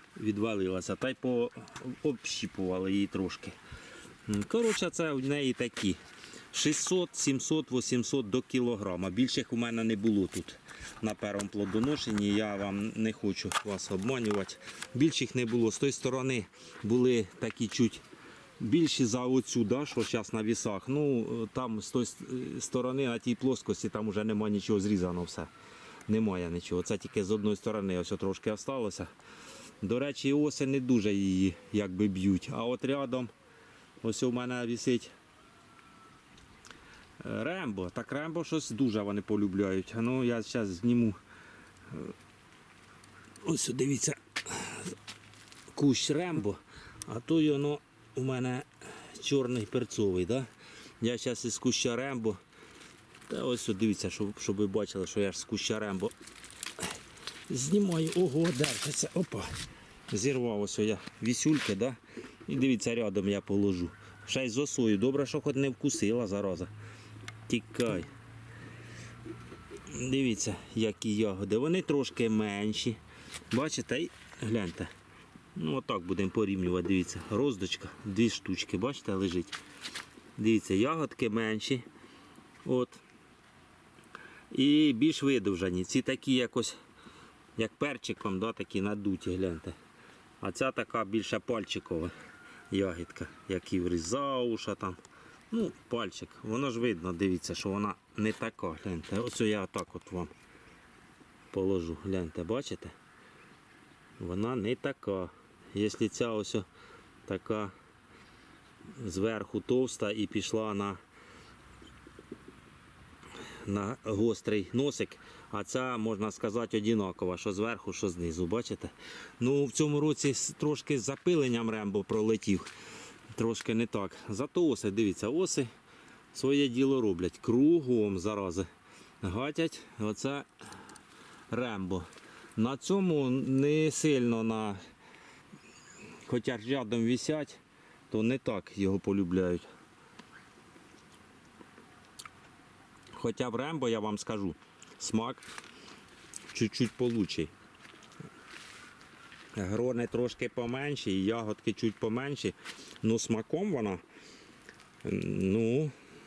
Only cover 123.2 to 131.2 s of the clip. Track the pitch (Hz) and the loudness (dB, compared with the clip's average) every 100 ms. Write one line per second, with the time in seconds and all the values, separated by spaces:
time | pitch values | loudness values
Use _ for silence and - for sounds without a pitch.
123.2 | - - 113 107 - 113 117 107 95 - | -16 -2 0 0 0 0 2 0 -4 -6
124.2 | - 104 147 180 165 110 104 101 104 - | -8 -4 -2 2 4 4 0 2 2 2
125.2 | 104 160 175 - 120 - - - - - | 0 2 2 0 -2 -6 -20 -20 -20 -20
126.2 | - - 135 143 135 120 135 135 107 85 | -18 -2 4 4 4 4 4 6 4 2
127.2 | 90 - - 120 151 170 127 117 104 92 | 0 -2 2 6 8 6 4 4 4 2
128.2 | 98 104 95 87 87 - - - - - | 0 0 -2 -2 -4 -6 -20 -20 -20 -6
129.2 | 98 104 143 156 165 - - - 107 104 | -4 -2 -2 0 -2 -2 -16 -4 -2 0
130.2 | 135 143 - - - - - - - - | -2 -2 -8 -18 -18 -16 -18 -20 -20 -20